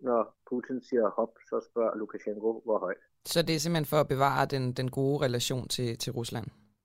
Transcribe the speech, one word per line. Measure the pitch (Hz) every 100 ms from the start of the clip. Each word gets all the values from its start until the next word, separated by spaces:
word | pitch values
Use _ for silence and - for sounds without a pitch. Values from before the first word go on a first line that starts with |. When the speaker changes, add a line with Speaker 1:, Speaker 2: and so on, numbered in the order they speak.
Speaker 1:
når | 127 117 107 - -
Putin | 123 - 131
siger | - 123 104
hop, | - 117 - -
så | 117 -
spørger | 117 110 107
Lukashenko, | 104 101 107 104 110 113
hvor | 117 104
højt. | 90 - _ _
Speaker 2:
Så | - 170
det | 160
er | 160
simpelthen | 160 170
for | 143 151
at | -
bevare | 131 139 135 135
den, | 139 127
den | 127 127
gode | 131 135 143
relation | 139 120 - 127 -
til, | - 120 117
til | -
Rusland? | 123 117 131 - - _ _